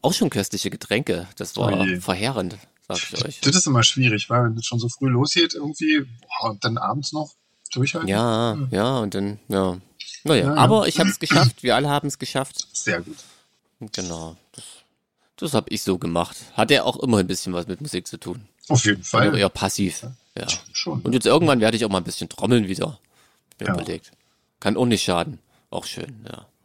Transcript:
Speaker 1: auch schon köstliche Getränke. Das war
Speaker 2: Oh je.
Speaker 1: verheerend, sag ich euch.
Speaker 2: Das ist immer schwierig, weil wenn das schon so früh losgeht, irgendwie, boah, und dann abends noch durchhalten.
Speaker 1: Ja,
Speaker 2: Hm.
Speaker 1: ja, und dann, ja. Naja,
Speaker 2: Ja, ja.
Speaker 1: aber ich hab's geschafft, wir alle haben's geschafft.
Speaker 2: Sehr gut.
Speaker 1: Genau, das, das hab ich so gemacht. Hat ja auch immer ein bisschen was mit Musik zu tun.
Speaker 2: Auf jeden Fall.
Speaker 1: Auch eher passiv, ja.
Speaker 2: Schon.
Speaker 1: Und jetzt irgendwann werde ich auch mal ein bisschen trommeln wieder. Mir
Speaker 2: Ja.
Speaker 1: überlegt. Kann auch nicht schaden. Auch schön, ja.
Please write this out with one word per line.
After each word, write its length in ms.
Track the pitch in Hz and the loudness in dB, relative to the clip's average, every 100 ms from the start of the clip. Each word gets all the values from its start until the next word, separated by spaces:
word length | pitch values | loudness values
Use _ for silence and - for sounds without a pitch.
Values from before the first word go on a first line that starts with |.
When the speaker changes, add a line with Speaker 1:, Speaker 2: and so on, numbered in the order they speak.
Speaker 1:
auch 120 | 139 | 0
schon 160 | 180 175 | 2 0
köstliche 400 | 110 98 101 95 | 0 -2 -4 -4
Getränke. 580 | - - 104 - 85 92 - | -6 -2 -2 0 -4 -4 -12
Das 180 | 92 - | -10 -2
war 160 | 98 98 | 0 2
Speaker 2:
Oh 40 | |
je. 160 | 95 90 | 0 -2
Speaker 1:
verheerend, 580 | 90 92 110 127 92 101 - _ _ | -2 -2 -2 -2 -4 -8 -18 _ _
sag 100 | 95 | -8
ich 280 | - - - | -6 -6 -6
euch. 140 | - | -2
Speaker 2:
Das 140 | - 180 | 0 2
ist 120 | 160 | 2
immer 160 | 127 | 4
schwierig, 460 | 110 - 127 107 - | 4 4 2 0 0
weil 160 | 120 120 | 0 0
wenn 100 | 113 | -2
das 100 | 113 | -4
schon 140 | 120 | -4
so 80 | 120 | -4
früh 200 | - 135 | -2 0
losgeht, 440 | 123 123 175 165 | 2 2 2 0
irgendwie, 460 | 170 151 151 156 151 131 117 _ - | 0 -8 -4 0 0 0 -12 _ -6
boah, 80 | 113 | -4
und 120 | 104 | -4
dann 140 | 120 113 | -4 -2
abends 340 | 98 123 143 | -2 -4 -4
noch 220 | 151 151 _ _ _ - | -6 -8 _ _ _ -10
durchhalten. 340 | 131 135 - 92 | 0 2 2 0
Speaker 1:
Ja, 440 | 101 117 110 117 | 2 4 2 2
Speaker 2:
Hm. 140 | 110 135 | 0 -2
Speaker 1:
ja, 280 | 95 113 131 | 2 2 2
und 140 | 104 95 | 0 -2
dann, 240 | 101 104 _ | -4 -6 _
ja. 280 | 98 95 90 - _ - - | 0 2 -2 -10 _ -20 -10
Naja, 200 | 147 143 113 | 2 4 4
Speaker 2:
Ja, 80 | 151 | 4
ja. 20 | |
Speaker 1:
aber 260 | - 220 175 | 6 6 4
ich 100 | 156 | 2
hab's 180 | 185 - | 0 0
geschafft, 440 | 160 175 131 - | 2 6 6 4
wir 120 | 123 117 | 2 2
alle 140 | 147 | 2
haben's 280 | 143 143 - | 0 -2 -8
geschafft. 480 | - 135 135 - - | -6 -4 -6 -8 -10
Speaker 2:
Sehr 300 | - - 170 | -8 -4 -4
gut. 160 | 175 - - _ _ _ _ _ 107 | -6 -16 -20 _ _ _ _ _ -12
Speaker 1:
Genau, 460 | - 92 82 82 85 _ | -10 -8 -8 -10 -14 _
das, 100 | - - - _ _ _ _ _ _ | -20 -20 -20 _ _ _ _ _ _
das 180 | 160 | -2
hab 160 | 131 - | -2 -2
ich 140 | 104 | -6
so 140 | - 90 | -2 -2
gemacht. 400 | 82 85 85 - - | 0 -2 -2 -6 -14
Hat 180 | - 113 | -2 4
ja 120 | 139 | 4
auch 140 | - - | 2 -2
immer 140 | 131 110 | 2 2
ein 100 | 90 | 2
bisschen 240 | 92 - | -2 -4
was 160 | 90 85 | -6 -6
mit 140 | 90 | -8
Musik 260 | 104 92 - | -6 -8 -8
zu 100 | - | -14
tun. 280 | - 90 104 _ - | -10 -12 -14 _ 0
Speaker 2:
Auf 160 | 135 107 | 2 2
jeden 180 | 98 | 0
Fall. 260 | - 110 147 | 0 2 2
Speaker 1:
Auch 20 | 131 | 4
eher 120 | 98 | 2
passiv, 560 | - 98 - 98 - 120 131 _ - | 2 -2 0 -2 -4 -14 -18 _ -12
ja. 100 | - - - | -6 -6 -6
Speaker 2:
Schon. 300 | - - - | -8 -4 -4
Speaker 1:
Und 100 | 85 | 0
jetzt 140 | 123 110 | 2 4
irgendwann 340 | 139 170 131 | 4 6 4
werde 160 | 110 113 | 4 2
ich 80 | |
auch 60 | 110 | 0
mal 80 | 98 | 0
ein 80 | 85 | -2
bisschen 240 | - - | -8 -10
trommeln 400 | - 101 120 98 | -6 2 2 2
wieder. 280 | 95 92 123 _ _ _ _ _ _ | -2 -6 -8 _ _ _ _ _ _
Mir 80 | 95 | -4
Speaker 2:
Ja. 60 | |
Speaker 1:
überlegt. 380 | 90 87 87 - _ _ _ _ _ | -4 -4 -10 -12 _ _ _ _ _
Kann 160 | - 107 | -2 2
auch 80 | 123 | 2
nicht 180 | 107 | 2
schaden. 360 | - 87 82 - _ _ _ | 2 0 -2 -8 _ _ _
Auch 160 | - - | -10 -10
schön, 380 | - - 113 110 | -12 -14 -14 -18
ja. 200 | - - _ | -18 -20 _